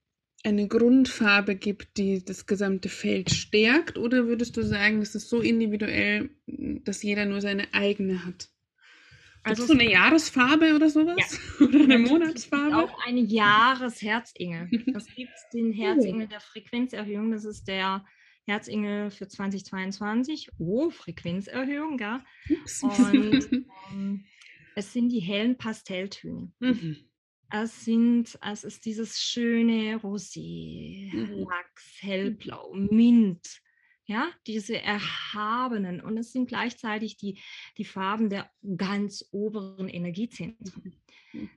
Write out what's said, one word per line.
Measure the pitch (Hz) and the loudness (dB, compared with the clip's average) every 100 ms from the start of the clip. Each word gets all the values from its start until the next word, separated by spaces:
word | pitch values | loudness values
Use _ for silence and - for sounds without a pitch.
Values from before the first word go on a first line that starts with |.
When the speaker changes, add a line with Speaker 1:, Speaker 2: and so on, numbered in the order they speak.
| _ _ _ _ | _ _ _ _
Speaker 1:
eine | 220 208 202 | 0 2 2
Grundfarbe | 226 233 262 254 - 214 202 202 196 | 4 6 8 6 2 4 4 4 -2
gibt, | 208 202 - - | -2 -6 -6 -2
die | 196 190 | 0 0
das | 185 190 - | -4 -10 -4
gesamte | 196 202 190 185 | -2 0 -2 -4
Feld | - 208 202 180 | -6 -2 -2 0
stärkt? | - - 214 220 285 339 - | -2 2 4 6 4 2 -2
Oder | 233 254 233 | 0 2 2
würdest | 233 240 233 | 0 -2 -2
du | |
sagen, | 220 208 208 214 | -2 2 2 2
das | 208 214 | -2 -6
ist | - | -2
so | 240 | 0
individuell, | 220 226 226 208 214 208 202 208 208 _ - | 2 2 2 0 -2 0 2 0 -2 _ -14
dass | - - - - 202 | -10 -8 -8 -6 -6
jeder | 208 202 202 | -4 -2 -2
nur | 202 | -2
seine | 202 196 202 | -2 -4 -2
eigene | 202 202 208 190 185 175 | -2 0 0 -2 -4 -6
hat? | 175 - _ _ _ _ - _ - _ _ 214 | -12 -16 _ _ _ _ -20 _ -20 _ _ -4
Gibt's | 220 | -2
Speaker 2:
Also | 247 | 4
Speaker 1:
so | |
Speaker 2:
es | 285 | 6
Speaker 1:
eine | 233 | 6
Jahresfarbe | 185 208 320 - 269 247 311 320 302 | 6 6 6 4 2 4 6 6 6
oder | 320 | 6
sowas? | 302 320 349 - - - - | 4 2 2 -2 -4 -6 4
Speaker 2:
Ja. | 277 | 6
Speaker 1:
<laughs> | |
Oder | 285 | 8
eine | 285 | 8
Speaker 2:
Natürlich | 247 240 | 8 8
Speaker 1:
Monatsfarbe? | 311 330 320 - 285 294 302 | 4 2 -2 -4 -2 2 2
Speaker 2:
gibt's | 359 | 0
auch | - 240 | -2 -4
eine | 247 | 0
Jahresherzengel. | 220 220 208 208 240 262 247 226 208 226 233 - 180 165 175 | 0 4 6 6 6 2 -2 -6 -4 -4 -4 -10 -8 -8 -4
Speaker 1:
<laughs> | 226 240 208 | -4 -2 -6
Speaker 2:
Es | - - | -8 -16
gibt | 247 - - | -16 -18 -10
den | 233 226 | -4 -2
Speaker 1:
Oh. | |
Speaker 2:
Herzengel | 208 226 330 208 220 220 | 0 2 4 4 0 -6
der | 208 | -10
Frequenzerhöhung, | - 220 214 240 254 208 208 202 220 | -16 -20 -8 -4 -4 -4 -6 -4 -4
das | 220 214 | -4 -6
ist | 208 - | -12 -8
der | 190 190 196 196 _ _ _ - | -4 -2 -4 -8 _ _ _ -6
Herzengel | 208 - 214 208 208 208 | -6 -4 -6 -4 -4 -6
für | 202 196 | -10 -16
zwanzig | - 196 196 190 | -8 -6 -6 -8
zweiundzwanzig. | 190 190 196 208 220 262 311 - - | -8 -8 -8 -4 -2 -4 -6 -10 -10
Oh, | 165 220 330 | -4 -2 -2
Frequenzerhöhung, | - - 170 175 180 196 247 262 285 311 269 | -4 -16 -12 -6 -6 -6 -6 -4 -4 -4 -6
gell? | 208 247 - _ - | -6 -8 -10 _ -4
Speaker 1:
Ups. | 302 - - | -4 -4 -6
Speaker 2:
Und, | 262 202 214 262 214 269 - | -2 2 4 4 4 0 0
Speaker 1:
<laughs> | 247 - - 190 | -4 -6 -16 -14
Speaker 2:
ähm, | 196 196 202 - _ - - _ - | -8 -6 -6 -10 _ -20 -20 _ -12
es | 202 | -8
sind | 247 240 | -2 0
die | 240 | 0
hellen | 175 202 226 254 | -2 0 0 0
Pastelltöne. | 233 214 - 185 196 - 165 165 175 - | -4 -10 -8 -8 -8 -10 -12 -12 -12 -6
Speaker 1:
Mhm. | 247 226 165 147 _ _ _ _ - | -2 0 -2 -10 _ _ _ _ -10
Speaker 2:
Es | 208 220 - - | -6 -6 -8 -2
sind, | 226 233 240 233 - | 2 4 4 0 -6
es | - 208 | -10 -10
ist | 208 - 226 | -12 -14 -10
dieses | 214 220 - | -8 -8 -6
schöne | - - 233 233 233 226 214 220 | -6 -2 0 4 4 2 0 -6
Rosé, | 202 202 175 165 160 170 160 160 151 185 196 | -6 -8 -10 -14 -12 -12 -12 -12 -14 -14 -10
Speaker 1:
Mhm. | 196 214 202 190 | -6 -6 -8 -8
Speaker 2:
Lachs, | 175 175 _ - - | -8 -10 _ -20 -16
Hellblau, | 196 190 202 220 - - - | -6 -4 -4 -6 -12 -14 -12
Mint, | 180 202 214 233 240 208 170 - - _ _ _ _ - | -4 2 6 6 6 4 0 -10 -20 _ _ _ _ -10
ja, | 214 320 - - | -6 -6 -10 -10
diese | 220 202 220 | -8 -6 -6
erhabenen. | - 208 202 - - 208 214 233 254 226 185 175 | -4 -4 -6 -10 -10 -6 -4 -2 -2 -4 -6 -8
Und | - 220 | -8 -8
es | 233 | -6
sind | 254 247 | -6 -4
gleichzeitig | 220 226 233 226 214 214 - | -4 -6 -6 -6 -6 -6 -8
die, | 202 196 - - - - | -10 -10 -14 -20 -18 -12
die | 202 | -12
Farben | 196 190 214 220 | -6 -4 0 0
der | 196 - _ 202 180 | -2 -8 _ -8 -4
ganz | 190 202 202 202 - | -2 -2 -4 -6 -10
oberen | 202 214 214 190 190 190 | -6 -4 -6 -10 -10 -10
Energiezentren. | 175 175 175 233 - 170 226 196 - - - _ _ _ | -8 -8 -6 -8 -8 -12 -12 -16 -16 -20 -20 _ _ _
Speaker 1:
Mhm. | - | -14
Mhm. | 214 | -14